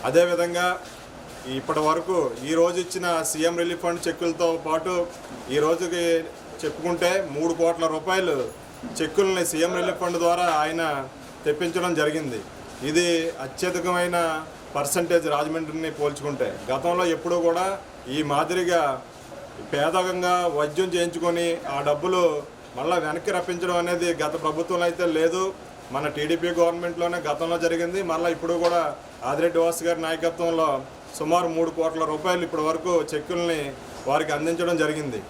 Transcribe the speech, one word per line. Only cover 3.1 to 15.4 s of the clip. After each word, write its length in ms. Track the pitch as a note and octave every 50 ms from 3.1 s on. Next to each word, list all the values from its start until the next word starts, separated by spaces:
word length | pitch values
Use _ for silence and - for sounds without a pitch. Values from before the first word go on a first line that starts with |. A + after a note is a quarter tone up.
| E3+ D#3+
సీఎం 360 | D#3+ - - D3+ D#3+ E3+ E3+ E3+
రిలీఫ్ 240 | E3+ F3 E3+ E3
ఫండ్ 260 | - E3+ E3+ E3+ - E3+
చెక్కులతో 520 | E3 - F3 E3+ D#3+ D3+ F3 E3 E3 E3 -
పాటు 400 | D#3 D#3 D#3+ D#3 F3 F3+ F3 F3 F3 - - - - C3 B2 - -
ఈ 80 | C3 D3
రోజుకి 600 | D3 D#3+ E3+ E3 F#3 E3+ E3 E3+ E3+ E3+ E3 E3 D#3+ D3 - - - - - - -
చెప్పుకుంటే 640 | D3 - - D#3 F3 F3 E3 F3+ F3 F#3 G3 F3+ D#3+
మూడు 220 | C#3 D3 D#3+ E3+
కోట్ల 340 | E3 D#3+ E3 E3 E3 E3 E3
రూపాయలు 600 | D#3+ D#3 D#3 D#3 F#3 F#3 F#3+ F#3 E3+ D3 C3 A#2+ - - - - - - - - A#2+ A2+ -
చెక్కుల్ని 440 | D#3+ D3+ - G3+ G3 F#3+ F#3 F3+ E3+
సీఎం 300 | - D#3+ D#3 E3 F3 F3+
రిలీఫ్ 240 | F3+ E3 - - -
ఫండ్ 180 | F3+ F3 F3 E3+
ద్వారా 260 | E3+ E3+ F3 F3 F3+
ఆయన 640 | F3 D#3+ D3+ D3+ D#3+ E3 E3 E3 D#3 C#3+ C#3 C3+ C3 - - - - - - -
తెప్పించడం 500 | D3+ D3 D3+ F3 E3+ E3 F#3 F3 F3+ E3+
జరిగింది. 460 | D#3 D3+ D3+ D3+ D#3+ D3+ C3+ A#2 G#2+ G2 - - - - - - - B2+ C#3+
ఇది 420 | D#3 F3 F3 F3 E3+ E3 E3 E3 E3+ -
అత్యధికమైన 1040 | C3+ C#3 - - F#3 F3+ F3 E3+ E3 F3+ F3 F3 F3 F3 F3 F3 E3+ E3 D#3 D#3 D#3+ D#3 - - - - -
పర్సంటేజ్ 520 | C#3+ C#3+ C#3+ - F3+ F3 E3 F3 E3+ D3+ D#3+
రాజమండ్రిని 600 | D3 D3